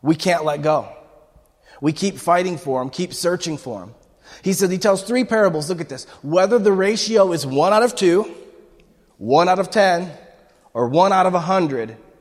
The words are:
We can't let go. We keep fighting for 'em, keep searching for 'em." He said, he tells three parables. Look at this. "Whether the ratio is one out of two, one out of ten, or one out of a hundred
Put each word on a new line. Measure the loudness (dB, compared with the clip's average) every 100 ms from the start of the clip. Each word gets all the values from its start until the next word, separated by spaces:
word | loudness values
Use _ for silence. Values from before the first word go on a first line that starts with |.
We | 0 0
can't | 0 0 -2
let | -2
go. | 0 0 -2 -18 -20 -20 _ _ _ _ _ -6
We | -4
keep | -2 -4 -4
fighting | 0 0 0 -6
for | -4 -4
'em, | -4
keep | -6 -8
searching | -4 -2 -2 -4 -10
for | -10 -14
'em." | -14 -20 _ _ _ -8
He | -4
said, | 0 0
he | 0
tells | 0 0
three | 0 -2
parables. | 0 2 2 0 -6
Look | -8
at | -8
this. | -14 -16 -16
"Whether | -2 2 4 4
the | 2
ratio | 2 2 0 0 2 2
is | 0 -2
one | 0 2
out | 4
of | 2 2
two, | 2 2 0 -8 -20 -20 -20 _ _ _ _ _
one | 0 2 4
out | 2
of | 0
ten, | 2 2 2 -4 -14 -20 _ _ _ _
or | -4 0
one | 2 2
out | 4 2
of |
a | 0
hundred | 0 0 0 -4 -8 -12 -20 _